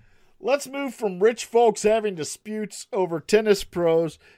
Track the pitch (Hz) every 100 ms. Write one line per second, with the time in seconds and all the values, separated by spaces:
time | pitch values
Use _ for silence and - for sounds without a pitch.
0 | _ _ _ _ 226 277 269 277 277 -
1 | 214 180 214 233 - 233 233 - 208 220
2 | 214 175 143 - - 214 208 - - 220
3 | 180 165 - 214 220 196 - 175 170 165
4 | 165 - _